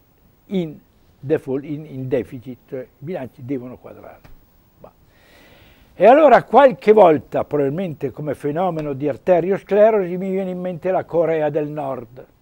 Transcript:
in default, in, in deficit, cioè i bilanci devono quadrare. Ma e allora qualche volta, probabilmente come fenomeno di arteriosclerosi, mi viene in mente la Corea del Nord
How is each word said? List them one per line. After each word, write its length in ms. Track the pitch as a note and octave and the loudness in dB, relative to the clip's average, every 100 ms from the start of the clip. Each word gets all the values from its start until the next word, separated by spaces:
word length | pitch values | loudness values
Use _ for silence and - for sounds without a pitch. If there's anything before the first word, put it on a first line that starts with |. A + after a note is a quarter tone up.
| _ _ _ _ - | _ _ _ _ -8
in 300 | F#3+ D#3+ C#3+ _ _ _ _ | -6 -6 -12 _ _ _ _
default, 460 | C3 D#3 - C3+ | -6 -6 -4 -8
in, 220 | D3+ D3 D#3 | -8 -12 -12
in 220 | C3+ C3 | -12 -4
deficit, 500 | C3 G#2 C3 B2+ A#2+ _ | -4 -4 -12 -18 -20 _
cioè 120 | C3+ | -14
i 60 | B2 _ | -14 _
bilanci 460 | C3+ F3 B2 - | -12 -12 -12 -14
devono 320 | B2+ C#3 B2 A#2+ | -10 -10 -10 -18
quadrare. 440 | A2+ G2+ - - - - _ _ _ _ | -20 -20 -20 -20 -20 -20 _ _ _ _
Ma 120 | - _ _ _ _ _ _ _ _ _ _ | -20 _ _ _ _ _ _ _ _ _ _
e 120 | - F#3+ | 4 6
allora 360 | C#4+ D4 G#3+ | 8 8 4
qualche 480 | - A#3 C#4 F#3 G3+ | 4 4 4 4 4
volta, 520 | G#3+ F3+ D3 - C#3 | 6 6 4 -2 -6
probabilmente 640 | - D3 C#3 D#3 F#3+ C#3+ C3+ | -4 -2 -2 -4 -8 -8 -10
come 240 | - D3+ | -8 -10
fenomeno 580 | B2 D3 D3+ F#3 D#3+ D3+ | -8 -6 -4 -4 -4 -8
di 160 | C3 C#3+ | -6 -6
arteriosclerosi, 1080 | B2 - F3 F3 F#3 - G3 A3 G#3+ F3+ F3+ | -4 0 0 0 -4 0 4 4 2 -2 -6
mi 140 | F#3+ | -6
viene 200 | F#3+ F#3 | -6 -6
in 100 | F3+ | -8
mente 300 | F#3 E3+ F3+ | -10 -8 -4
la 140 | F3+ | -4
Corea 440 | - D#3+ D#3+ D#3+ D3+ | -2 -2 0 0 -2
del 200 | D3+ D3 | -4 -6
Nord 580 | D3+ C#3 B2+ A#2 B2+ - _ | -8 -10 -10 -14 -20 -20 _